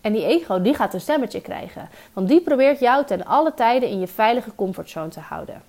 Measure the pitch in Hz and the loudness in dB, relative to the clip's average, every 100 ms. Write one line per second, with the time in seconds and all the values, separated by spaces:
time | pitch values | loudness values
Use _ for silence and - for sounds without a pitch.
0 | 220 220 170 320 330 185 185 294 202 185 | -2 -2 2 0 0 0 2 2 -2 -4
1 | - 294 254 - - - - - - - | -2 -2 -2 -6 -10 -12 -12 -14 -18 -20
2 | - - 185 311 349 277 269 277 240 262 | -16 -6 4 4 4 4 4 4 2 2
3 | 277 185 - 247 320 - 233 247 240 202 | 0 -4 0 2 2 2 2 2 0 -2
4 | 185 - 220 240 233 - 196 185 160 - | -6 0 2 2 -4 -6 -6 -6 -12 -10
5 | 160 165 156 160 151 - | -10 -12 -12 -12 -12 -16